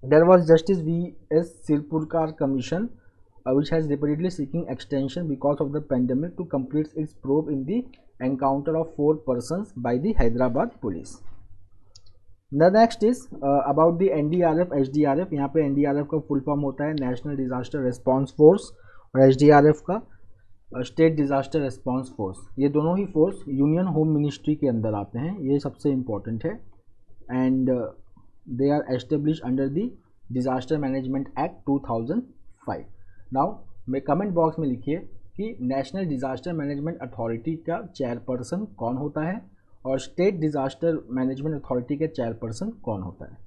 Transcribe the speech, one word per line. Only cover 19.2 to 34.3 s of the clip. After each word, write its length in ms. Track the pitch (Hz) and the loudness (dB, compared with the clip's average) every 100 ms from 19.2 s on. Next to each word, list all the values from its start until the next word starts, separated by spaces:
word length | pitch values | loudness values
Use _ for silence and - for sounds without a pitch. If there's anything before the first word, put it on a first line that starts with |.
| 135 | 8
एचडीआरएफ़ 540 | 131 147 147 147 151 - | 10 10 10 8 4 0
का, 120 | 202 | -6
uh, 840 | - - - - - - - 131 120 | -6 -20 -20 -20 -20 -20 -14 -10 -8
स्टेट 300 | - 160 156 | 4 4 4
डिजास्टर 460 | 143 139 135 160 | 2 0 0 -2
रिस्पॉन्स 520 | 139 127 - 127 127 - | -2 -4 -4 -4 -4 -6
फोर्स। 200 | 98 95 - - | -8 -8 -12 0
ये 100 | 143 | 2
दोनों 280 | 147 156 185 | 2 2 0
ही 80 | 190 | 0
फोर्स 300 | 160 170 190 - | 2 2 2 -6
यूनियन 400 | 131 147 160 190 156 | 0 2 2 2 2
होम 200 | 156 151 | 2 2
मिनिस्ट्री 400 | 147 - - 151 | 0 -2 -4 0
के 120 | 139 | 0
अंदर 260 | 117 110 | 0 -2
आते 260 | 107 101 117 | -4 -6 -6
हैं, 200 | 151 202 | -6 -6
ये 200 | 135 143 | -2 -2
सबसे 320 | 139 - 147 | -2 -4 -2
इंपॉर्टेंट 540 | 135 127 104 113 113 110 | -2 -2 -6 -6 -6 -6
है। 140 | 220 - - - - - - - 127 | -8 -14 -20 -20 -20 -20 -20 -8 -2
And, 340 | 131 131 127 127 | 0 2 2 0
uh, 100 | 113 - - - - - - 120 | -2 -10 -20 -20 -20 -20 -12 -2
they 100 | 139 147 | 2 2
are 80 | 143 | 0
established 500 | 127 - 151 147 160 123 | -6 -2 -2 0 -2 -2
under 180 | 131 135 | -2 0
the 140 | 147 240 - _ _ - 123 | -2 -4 -8 _ _ -8 -4
Disaster 420 | 127 127 127 156 | -2 -4 -2 -2
Management 440 | 139 135 131 135 139 - | 0 -2 -2 -4 -6 -4
Act 200 | 165 - - | -4 -4 -2
टू 120 | 139 - | -2 0
थाउजेंड 320 | 117 117 202 254 - - - - | -4 -2 -4 -4 -16 -20 -14 -8
फ़ाइव। 200 | 90 - - - - - 127 | -8 -8 -16 -18 -18 -6 -2
Now 100 | 165 - - - - | -2 -2 -14 -14 -6
मैं 120 | 135 | -6
कमेंट 320 | 143 147 208 | -2 -2 0